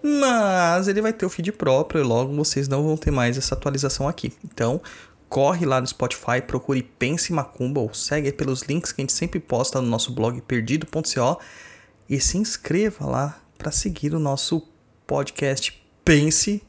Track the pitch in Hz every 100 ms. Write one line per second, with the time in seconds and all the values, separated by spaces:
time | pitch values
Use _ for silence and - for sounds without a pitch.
0 | 294 294 269 240 208 185 175 175 190 202
1 | 220 220 185 - 175 214 156 131 151 160
2 | 131 113 135 147 151 - 139 135 151 156
3 | - 139 120 131 - 131 147 135 139 -
4 | 139 175 123 - - - 117 147 - -
5 | - _ _ - 139 170 160 131 127 -
6 | 123 - - 123 127 131 - 135 123 _
7 | 123 170 - 165 135 - 127 143 107 -
8 | - 147 143 139 135 127 - 151 - -
9 | 135 - 170 175 - 120 131 135 123 117
10 | - 120 113 123 - 123 113 151 160 156
11 | 156 - 123 175 - - - - - _
12 | _ 135 - 180 220 - - 165 214 202
13 | 143 123 143 - _ _ - - 208 165
14 | 147 160 147 135 - 165 - _ _ _
15 | - 143 139 - 139 135 - - _ _
16 | - 151 151 151 - 202